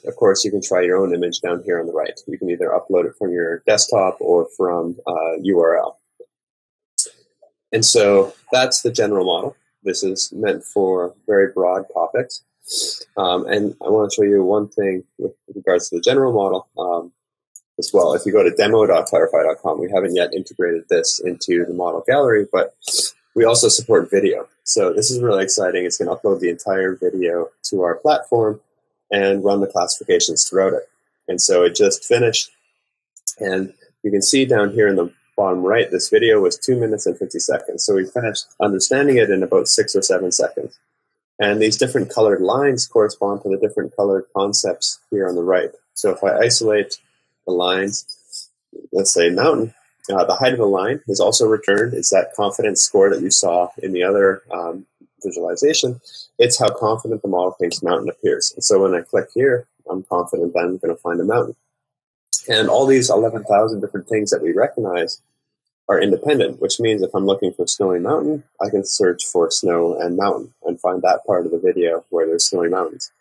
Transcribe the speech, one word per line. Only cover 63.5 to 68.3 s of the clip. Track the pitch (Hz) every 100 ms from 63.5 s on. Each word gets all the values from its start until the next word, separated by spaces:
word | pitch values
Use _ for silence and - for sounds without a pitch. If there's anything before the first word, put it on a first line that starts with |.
| 101 110 110
different | 98 101 87
things | 107 101
that | 95
we | 82
recognize | 85 135 - 104 87 82 - _ _ _ _ _ _ -
are | 98
independent, | 101 92 147 143 - -
which | 98 -
means | 117 107
if | 92
I'm | 98 98
looking | 95 95
for | - 87
snowy | - 98 90
mountain, | 92 156 151